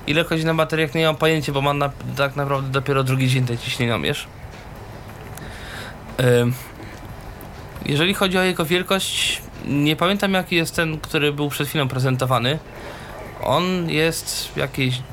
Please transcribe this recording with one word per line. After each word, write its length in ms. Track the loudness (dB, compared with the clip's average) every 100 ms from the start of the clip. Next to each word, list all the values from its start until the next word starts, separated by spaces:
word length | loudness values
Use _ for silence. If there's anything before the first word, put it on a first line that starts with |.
| -2
Ile 180 | 0
chodzi 200 | 0 0
na 100 | 2
bateriach, 400 | 2 2 2 0
nie 120 | 2 2
mam 100 | 4
pojęcia, 360 | 4 2 2
bo 80 | 2
mam 180 | 2 2
na, 120 | 0 -2 -6 0
tak 200 | 0 0
naprawdę 320 | 0 0 0
dopiero 340 | 0 2 2
drugi 240 | 2 2 4
dzień 160 | 4 2
ten 120 | 0
ciśnieniomierz. 680 | -4 -2 0 2 0 -2 -6 -14 -16 -16 -16 -16 -14 -14 -14 -14 -14 -12 -12 -12 -12 -12 -12 -14 -8 0
Ym, 340 | 4 6 4 0 -6 -14 -14 -14 -14 -14 -14 -14 -14 -14 -14 -8 0
jeżeli 280 | 2 2
chodzi 240 | 2 2 4
o 40 |
jego 220 | 2 2
wielkość, 760 | 2 2 2 0 0 -2 -2 -2 -6 -10 -2
nie 300 | 2 4 4
pamiętam 360 | 2 4 2
jaki 220 | 2 2 2
jest 200 | 2 0
ten, 220 | 0 -2
który 340 | -2 2 2
był 160 | 2 -2
przed 200 | 0 -2
chwilą 200 | 0 0
prezentowany. 680 | 2 2 2 2 2 2 0 -4 -14 -12 -12 -12 -12 -12 -6
On 480 | 0 2 2 0 0
jest 680 | 2 2 0 -4 -6 -6 -4
jakieś 380 | -4 0 0 0 -4